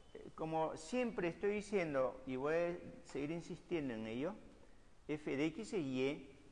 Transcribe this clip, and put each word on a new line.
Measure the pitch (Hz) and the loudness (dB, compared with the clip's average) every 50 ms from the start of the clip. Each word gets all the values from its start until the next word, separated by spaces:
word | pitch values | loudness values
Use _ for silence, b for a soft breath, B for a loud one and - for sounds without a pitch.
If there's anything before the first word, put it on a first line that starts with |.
| - - - | -16 -14 -14
eh, | - - - - | -12 -12 -12 -8
como | - 160 160 160 160 160 156 - - | -6 -4 0 2 2 2 2 0 -4
siempre | - - - 247 247 233 180 - 185 170 | -6 -2 0 0 0 0 0 0 0 0
estoy | 165 - - 202 | 0 2 2 2
diciendo, | 208 208 202 - 214 196 170 156 143 135 131 123 - - - | 2 2 0 0 2 2 2 4 4 4 4 4 2 -2 -4
y | 131 131 | -2 -2
voy | 127 135 147 160 | 0 2 2 4
a | 170 175 175 175 175 - - - - - | 4 4 2 0 -2 -6 -10 -14 -14 -12
seguir | - - 135 143 147 | -8 -4 -2 -2 -2
insistiendo | 165 170 160 - 180 - - - 180 165 143 131 117 | -2 -2 -4 -6 -8 -8 -4 -2 0 0 2 0 0
en | 110 110 110 | -2 -2 -2
ello, | 110 123 143 180 214 - - - - B B B B B B B B - - - | -2 0 0 -2 -2 -6 -12 -18 -18 B B B B B B B B -12 -6 -4
f | 151 151 - 165 143 131 | -4 -2 -2 0 2 4
de | 151 | 4
x | 165 156 - 220 - - | 2 2 -2 -6 -2 0
es | 196 | 0
y, | 147 135 131 127 131 135 151 170 - - - - - - | 0 2 2 4 4 4 2 0 -6 -12 -16 -20 -20 -20